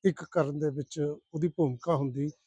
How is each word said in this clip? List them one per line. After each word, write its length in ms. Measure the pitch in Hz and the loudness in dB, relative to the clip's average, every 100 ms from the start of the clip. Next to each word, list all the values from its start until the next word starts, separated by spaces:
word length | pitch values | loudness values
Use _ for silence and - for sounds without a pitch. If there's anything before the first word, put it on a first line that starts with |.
| 196 | 2
ਇੱਕ 180 | - 160 | 0 -2
ਕਰਨ 280 | 175 143 147 | 0 0 0
ਦੇ 100 | 151 | -2
ਵਿੱਚ 300 | 139 139 160 147 147 _ | -2 -8 -2 -4 -4 _
ਉਹਦੀ 140 | 160 170 | -2 -2
ਭੂਮਿਕਾ 480 | 160 151 123 - 156 | 2 0 0 0 0
ਹੁੰਦੀ 340 | 139 127 147 - | 0 -2 -4 -6